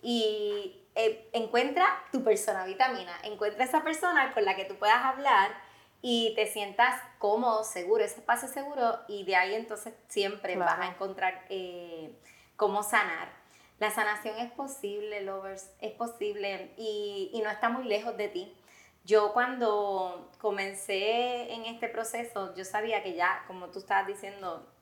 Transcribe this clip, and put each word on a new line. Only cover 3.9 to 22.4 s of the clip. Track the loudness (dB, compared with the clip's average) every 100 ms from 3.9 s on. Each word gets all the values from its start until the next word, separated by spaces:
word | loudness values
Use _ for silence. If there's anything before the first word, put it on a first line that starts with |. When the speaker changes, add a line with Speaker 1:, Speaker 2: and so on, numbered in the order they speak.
| 0 2 4 4
Speaker 1:
con | 2
la | 2 0
que | -4
tú | 0
puedas | 4 6 4
hablar | 0 6 6 6 0 -16 -20 -20 _
y | 0 2 2 2
te | 0
sientas | 0 -6 4 4 4 -6 -2
cómodo, | 2 4 4 2
seguro, | 0 -4 2 2
ese | 2 -2
espacio | 0 0 0
seguro, | -8 -6 0 0 0 -6
y | -8
de | 2 2
ahí | 4 0
entonces | -4 -10 -10 -16 _
siempre | -2 -2 -2 -4 0
vas | 2
a | 2
Speaker 2:
Claro. | -2
Speaker 1:
encontrar, | -4 -8 -2 -2 -2 -8
eh, | -8 -8 -10 -12 -12 -14 -16 -20 -20 -20 0
cómo | 0 2
sanar. | 2 2 2 -4 -8 -14 _ -20 -20 _
La | -2
sanación | 0 0 -2 -4 -6
es | -8
posible, | -6 -8 -6 -6 -6 -6 -6
lovers, | -6 -6 -8 -12 -16 -10
es | -10
posible | -6 -8 -4 -4 -2 -4 -4 -8 -8
y, | -6 -4 -4 -4 -4
y | -2
no | -2
está | 0 0
muy | 0 0
lejos | 0 -2 -4
de | -4
ti. | -4 -8 -16 _ -20 -20 _ 4
Yo | 6 6
cuando | 2 2 2 2 2 2 0 -2 -6 -14 _
comencé | -2 0 -4 -6 -4 0 2 2 0 -2 -6
en | -8 -10
este | -6 -6
proceso, | -4 -4 -6 -6 -6